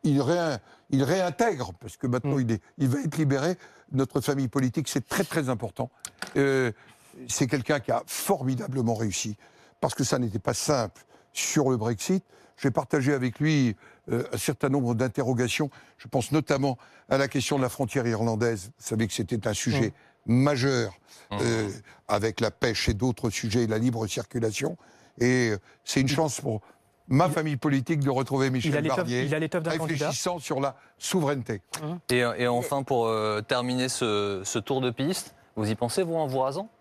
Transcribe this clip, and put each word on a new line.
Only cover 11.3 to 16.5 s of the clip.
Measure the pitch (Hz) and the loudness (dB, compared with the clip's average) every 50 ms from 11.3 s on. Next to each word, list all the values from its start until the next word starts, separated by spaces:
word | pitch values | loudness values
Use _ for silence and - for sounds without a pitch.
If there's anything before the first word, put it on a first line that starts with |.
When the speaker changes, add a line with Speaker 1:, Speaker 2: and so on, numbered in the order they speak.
Speaker 1:
sur | _ - - - - 156 139 135 | _ -6 -4 0 2 2 4 4
le | 131 | 2
Brexit. | 113 107 117 120 - - - 185 190 _ _ _ - - _ _ - | 2 2 -2 -2 -2 0 0 0 0 _ _ _ -20 -20 _ _ -2
J'ai | - 139 | -2 0
partagé | 113 160 143 - - 147 127 139 147 | 0 0 0 2 0 2 4 2 2
avec | 131 127 127 107 - | 2 0 -2 -2 0
lui, | 147 156 156 143 131 117 98 _ - - - _ _ - | 2 2 4 4 4 2 0 _ -12 -20 -20 _ _ -4
euh, | - 120 117 - | -2 -2 -2 -4
un | - | -6
certain | 107 - - 139 _ - 135 | -4 -2 -2 -2 _ 0 2
nombre | 135 143 127 120 120 | 2 2 2 0 0
d'interrogations. | 110 131 127 - - 131 120 131 117 127 117 - - 156 139 - - - - _ | 0 0 0 0 -2 0 0 2 2 0 0 0 -2 -2 -4 -6 -16 -20 -20 _
Je | _ - 110 | _ -16 -2
pense | - 135 117 - | -2 -2 0 2
notamment | 143 156 139 - | 0 0 2 2